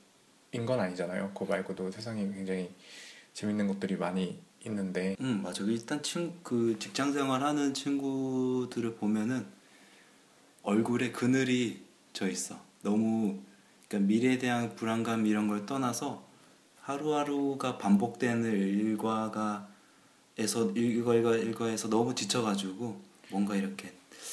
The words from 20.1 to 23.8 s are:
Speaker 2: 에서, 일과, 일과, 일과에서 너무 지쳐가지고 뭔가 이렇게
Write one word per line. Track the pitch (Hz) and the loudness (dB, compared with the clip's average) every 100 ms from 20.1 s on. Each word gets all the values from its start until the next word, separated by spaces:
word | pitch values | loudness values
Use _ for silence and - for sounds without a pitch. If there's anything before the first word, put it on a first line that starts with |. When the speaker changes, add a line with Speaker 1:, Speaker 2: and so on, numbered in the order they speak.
| _ _ - | _ _ -4
Speaker 2:
에서, | 107 120 107 | 0 2 2
일과, | 107 117 117 120 117 | 2 2 2 4 6
일과, | 117 113 | 6 2
일과에서 | 113 110 113 110 110 | 0 -2 -2 -2 2
너무 | 110 123 127 | 2 2 0
지쳐가지고 | 101 123 110 98 95 95 120 101 - - - | 0 0 2 0 -2 -6 -8 -8 -14 -20 -6
뭔가 | 101 101 98 | -2 0 0
이렇게 | 98 - | -2 -6